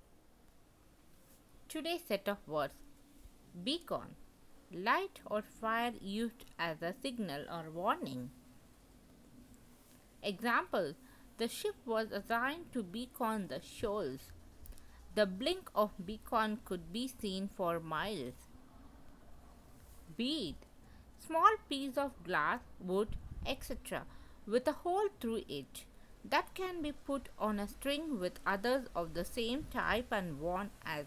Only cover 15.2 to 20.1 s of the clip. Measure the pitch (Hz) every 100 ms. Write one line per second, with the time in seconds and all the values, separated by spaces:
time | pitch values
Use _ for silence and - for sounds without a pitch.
15.2 | 202 185 269 370 - - 208 - 175 214
16.2 | - 240 220 208 - 180 165 196 254 -
17.2 | 214 190 196 - 175 170 160 156 185 202
18.2 | 123 - - - - - - - - -
19.2 | - - - - - - - - -